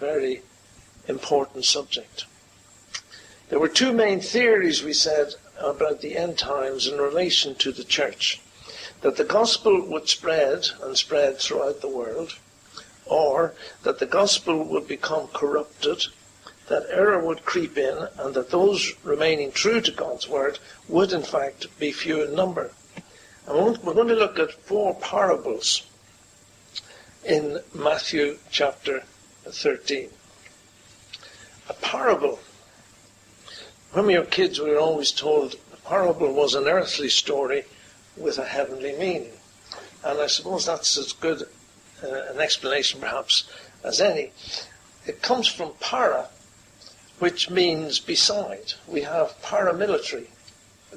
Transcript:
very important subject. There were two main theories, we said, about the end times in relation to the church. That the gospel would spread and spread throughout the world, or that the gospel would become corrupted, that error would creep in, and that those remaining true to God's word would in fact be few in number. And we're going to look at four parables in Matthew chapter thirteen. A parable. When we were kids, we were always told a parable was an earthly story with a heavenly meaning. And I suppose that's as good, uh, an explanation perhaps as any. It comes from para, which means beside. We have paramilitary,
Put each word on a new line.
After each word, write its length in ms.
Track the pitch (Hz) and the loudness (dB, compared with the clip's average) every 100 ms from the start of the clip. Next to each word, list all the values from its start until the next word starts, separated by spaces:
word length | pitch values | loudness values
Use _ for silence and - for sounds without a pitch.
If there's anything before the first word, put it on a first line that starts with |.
very 420 | 143 151 131 127 - - - - - - - | -4 -2 -2 -4 -10 -20 -20 -20 -20 -16 -8
important 580 | 135 - 143 135 131 | -8 0 0 0 -2
subject. 600 | 123 147 139 - - - - - _ - _ - - - - - - - - | 0 0 -2 -8 -8 -14 -14 -18 _ -20 _ -20 -16 -14 -14 -20 -20 -20 -4
There 120 | 143 | 0
were 80 | 156 | 2
two 240 | - 262 | 4 4
main 260 | 233 214 190 | 4 4 2
theories, 640 | - 240 240 214 175 147 | 0 2 6 6 4 0
we 100 | 151 | -2
said, 420 | 147 160 151 143 - - - | 0 2 2 0 -4 -18 -6
about 400 | 143 147 156 147 | -4 0 0 -2
the 160 | 151 160 | -4 -4
end 200 | 175 165 | -2 -4
times 520 | - 143 135 135 123 | -2 -2 -2 -2 -4
in 100 | 143 | 0
relation 560 | 143 160 180 - 143 131 | 0 0 2 2 0 -2
to 140 | 135 | -4
the 140 | 127 | -4
church. 560 | 117 - 135 - - - - - - - - - | -4 0 0 -2 -4 -4 -12 -20 -20 -16 -16 -2
That 140 | 143 131 | -2 0
the 80 | |
gospel 580 | 147 202 226 - 220 190 | 2 2 2 2 4 4
would 260 | 180 156 - | 2 -6 -2
spread 580 | - 175 160 139 165 - - | -2 0 2 2 2 -2 -6
and 160 | 135 131 | -4 -4
spread 400 | - 151 139 131 | 0 2 2 0
throughout 420 | - 151 143 143 | -2 0 -2 -2
the 80 | 143 | -6
world, 460 | 131 117 123 165 - _ _ - - - - | -6 -6 -6 -8 -12 _ _ -20 -20 -20 -20
or 500 | - 151 147 139 165 - - - | 0 4 4 4 0 -2 -18 -4
that 160 | - - | -2 -2
the 60 | 135 | 0
gospel 580 | 180 202 - - 160 | 4 4 2 2 -2
would 240 | 160 156 147 | 0 -4 -4
become 400 | 143 - 156 139 | -6 -2 -4 -4
corrupted, 760 | - 143 147 151 - 143 175 - - - _ - - - | -2 0 0 -2 -4 -2 -2 -4 -8 -20 _ -20 -20 -4
that 200 | 147 - | -4 0
error 340 | 185 208 190 | 2 4 4
would 200 | 165 165 | 0 -4
creep 340 | - 180 156 143 | -2 -2 -2 0
in, 300 | 131 117 170 - | 0 -2 -8 -8
and 160 | 135 | -4
that 160 | 135 123 | -2 0
those 440 | 175 196 196 - - | 4 4 4 -2 -6
remaining 480 | - 147 160 156 139 | -2 2 2 2 -2
true 280 | - 208 233 | 0 2 2
to 120 | 226 | 0
God's 340 | - - - - | -2 -4 -4 -4
word 300 | 143 139 - - - - | 0 0 -2 -12 -20 0
would 240 | 165 196 | 2 4
in 100 | 175 | 0
fact 440 | 139 156 139 - - - | -2 -2 -2 -6 -16 -6
be 140 | 151 | -6
few 320 | - 165 160 | -4 -2 -2
in 100 | 147 | 0
number. 380 | 156 185 165 - - - - - - - - - | 0 0 -2 -6 -12 -20 -20 -20 -20 -20 -20 -2
And 320 | 147 214 233 | 2 2 2
we're 160 | 175 | 0
going 140 | 170 233 | 2 4
to 60 | |
look 260 | 226 208 170 | 4 2 2
at 100 | 156 | -2
four 460 | - - 208 202 - | -4 -4 0 0 -2
parables 880 | - 208 190 165 - 110 - - - - - _ _ _ _ _ _ - - - - - | -4 0 2 2 0 -4 -2 -2 -4 -20 -20 _ _ _ _ _ _ -18 -18 -20 -20 -12
in 360 | - 156 147 143 - | 0 2 2 -6 -10
Matthew 640 | 156 147 156 - 160 147 147 - | -2 0 0 -2 0 0 -2 -6
chapter 540 | - 143 - - 135 - - - - | 0 0 0 -6 -6 -8 -20 -20 -20
thirteen. 640 | - - - - - 139 - - - - - - _ _ - - - - - - - - - | -16 -2 -2 0 -2 -4 -6 -16 -20 -20 -20 -20 _ _ -20 -20 -20 -20 -20 -20 -20 -20 -14
A 60 | |
parable. 680 | - - - 247 196 143 120 - - - - - - - _ _ - - - - - - | -6 -4 0 2 4 2 -2 -12 -20 -20 -20 -20 -20 -20 _ _ -20 -20 -18 -20 -20 -4
When 140 | 170 208 | 0 4
we 120 | 175 | 4
were 60 | |
kids, 360 | - - 180 139 | 2 2 0 0
we 100 | 151 | 0
were 80 | 147 | 2
always 320 | 160 156 139 | 2 2 0
told 440 | - 147 151 135 - - | -2 2 2 2 -6 -18
a 160 | - - | -20 -2
parable 440 | 185 180 160 151 | 2 2 2 2
was 220 | 139 143 | 4 2
an 120 | 139 139 | 4 4
earthly 420 | 185 170 - 135 | 2 2 -2 0
story 560 | - - 143 131 139 - - - - - - | 0 2 -2 0 -2 -4 -16 -20 -20 -20 -6
with 220 | 160 135 | -4 -4
a 60 | |
heavenly 480 | 131 135 131 131 139 | -4 -4 -4 -4 -6
meaning. 400 | 143 185 160 120 - - - - - - - | -4 -2 -2 -6 -14 -20 -20 -20 -18 -18 -8
And 160 | - 143 | -4 -2
I 60 | 147 | 0
suppose 400 | - 180 185 143 | 0 -2 -2 -2
that's 320 | 156 - 147 | -2 0 -2
as 140 | 135 | -4
good, 300 | - 160 147 - - - - - - | -4 -2 -2 -6 -16 -20 -20 -20 -14
uh, 200 | 139 135 131 | -10 -8 -8
an 100 | 131 | -4
explanation 600 | 156 - 135 139 131 135 | -2 0 0 0 -2 -4
perhaps 480 | - 127 - - - - - - | -6 -6 0 0 0 -12 -20 -12
as 180 | - 117 | -4 2
any. 320 | 196 160 135 - - - - - - - - | 2 2 -4 -12 -12 -12 -12 -20 -20 -14 -12
It 160 | 147 | -8
comes 260 | - 247 220 | 0 0 0
from 240 | - 165 - | -2 -8 -8
para, 480 | - 254 214 127 127 - - - - _ - - - - | -6 0 2 0 -4 -14 -20 -20 -20 _ -20 -20 -20 -2
which 320 | 175 175 - | -2 0 0
means 480 | 180 180 160 151 - | 2 2 2 -2 -4
beside. 760 | - 165 - 208 190 98 - - - | 0 2 2 2 -4 -8 -10 -12 -6
We 140 | 156 | -6
have 380 | 143 165 151 - | -2 0 0 -2
paramilitary, 840 | - 202 185 170 202 156 - 131 120 - - - _ _ _ | -4 0 2 2 0 0 -2 -8 -12 -20 -20 -20 _ _ _